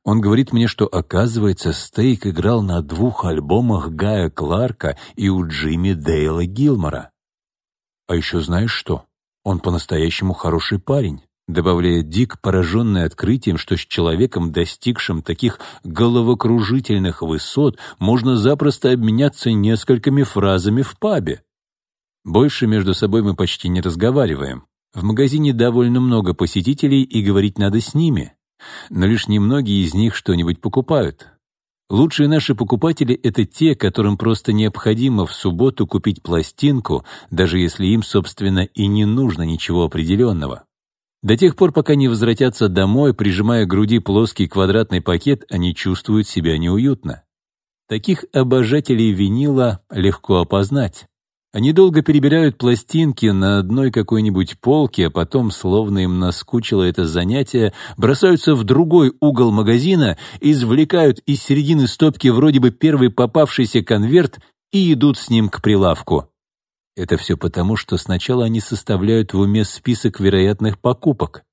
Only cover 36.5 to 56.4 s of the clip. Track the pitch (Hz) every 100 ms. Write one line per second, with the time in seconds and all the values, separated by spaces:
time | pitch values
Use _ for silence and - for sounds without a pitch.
36.5 | - 143 135 - 69 - - - 82 90
37.5 | 92 85 - 95 113 101 104 82 - 98
38.5 | 95 95 - 101 104 104 120 131 85 80
39.5 | 82 - 85 82 82 80 98 123 87 69
40.5 | 62 - _ _ _ _ _ 95 113 180
41.5 | - 180 151 151 147 131 113 117 113 127
42.5 | - 107 92 98 120 147 110 101 90 107
43.5 | 120 98 95 107 117 101 101 113 - 92
44.5 | 98 95 104 107 - 78 87 139 139 -
45.5 | 95 90 85 92 90 - 107 104 - 82
46.5 | 78 85 98 135 131 80 - _ _ _
47.5 | _ _ _ - 107 147 180 - 143 127
48.5 | 131 110 147 143 120 113 95 98 117 143
49.5 | 135 123 95 _ 101 95 - - 92 87
50.5 | 98 98 139 107 - - _ _ _ _
51.5 | 127 127 160 190 156 151 147 143 160 156
52.5 | 110 123 117 - 156 160 120 110 98 95
53.5 | 101 92 123 131 113 104 110 107 95 90
54.5 | - 123 151 139 - 82 85 82 135 113
55.5 | - 92 101 107 98 92 90 90 85